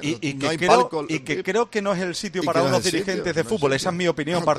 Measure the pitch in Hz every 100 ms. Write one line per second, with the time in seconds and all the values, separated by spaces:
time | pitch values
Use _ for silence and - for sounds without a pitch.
0 | 143 - 151 139 143 160 180 240 247 160
1 | 147 156 131 147 - 202 240 220 196 180
2 | 185 165 208 170 170 165 170 - 185 165
3 | 196 185 175 160 156 214 143 135 185 175
4 | 175 156 147 175 165